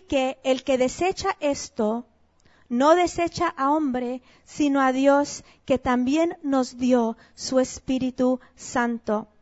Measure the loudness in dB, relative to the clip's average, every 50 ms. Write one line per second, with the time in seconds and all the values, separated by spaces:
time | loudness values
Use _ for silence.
0 | 2 _ -2 0 0 -2 -4 -4 _ -2 -2 -2 0 -2 0 0 0 -2 -2 -2
1 | -2 -2 -2 -2 -4 -6 -6 -2 -2 -4 -4 -4 -8 -12 -6 -2 -2 -2 -2 -4
2 | -8 -12 _ _ _ _ _ _ _ _ _ _ _ _ 0 2 6 6 6 6
3 | 4 0 0 -2 -4 -4 -2 -2 -4 -4 -2 -2 0 0 0 0 0 -2 -2 -4
4 | -4 -6 -8 -8 -12 _ -20 -20 _ -20 -4 -2 0 2 2 2 2 2 2 4
5 | 4 4 4 4 2 -2 -6 -14 -18 -20 -20 _ _ -2 -2 -2 0 0 0 0
6 | 0 0 2 2 2 0 -2 -6 -6 -2 0 0 0 -2 -4 -4 2 2 4 4
7 | 2 0 -4 -8 -14 _ _ -14 -8 -2 0 0 0 0 -4 -12 -6 -4 -4 -2
8 | -2 -4 -2 0 0 0 0 0 -4 -14 _ -20 -20 -6 -4 -2 -2 -2 -4 -6
9 | -4 -4 -4 -4 -4 -8 _ _